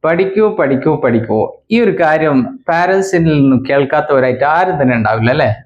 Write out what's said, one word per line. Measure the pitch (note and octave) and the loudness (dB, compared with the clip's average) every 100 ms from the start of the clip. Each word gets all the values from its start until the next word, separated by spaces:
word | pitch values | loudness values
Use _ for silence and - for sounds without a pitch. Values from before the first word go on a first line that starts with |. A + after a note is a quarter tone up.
പഠിക്കൂ, | D#3 F3 F#3+ G#3+ G#3+ G#3 | 0 0 0 0 0 0
പഠിക്കൂ, | C#3+ C3 D#3 D3+ | 0 0 0 0
പഠിക്കൂ. | C#3 A2+ A2 G#2+ - - _ | 0 0 0 -2 -2 -8 _
ഈ | A3+ | 0
ഒരു | A#3 E3 | 0 0
കാര്യം | D#3+ D#3 D#3 C#3 A#2 - - | 0 2 2 0 -2 -8 -4
പാരന്റ്സിൽ | E3+ F3+ F#3+ F#3+ F3+ | -2 0 0 0 0
നിന്നും | E3 D3+ C#3 C3 - | 2 2 2 2 0
കേൾക്കാത്തവരായിട്ട് | C#3+ C#3 D3+ C#3+ C#3 B2+ B2 C#3 | -2 0 -2 0 0 0 0 0
ആരും | D#3+ F#3 D#3 | 0 0 0
തന്നെ | C3 A#2+ | 0 0
ഉണ്ടാവില്ല, | G#2+ A2+ A2+ | 0 0 0
അല്ലേ? | C#3+ B2+ G#2 | 0 0 -2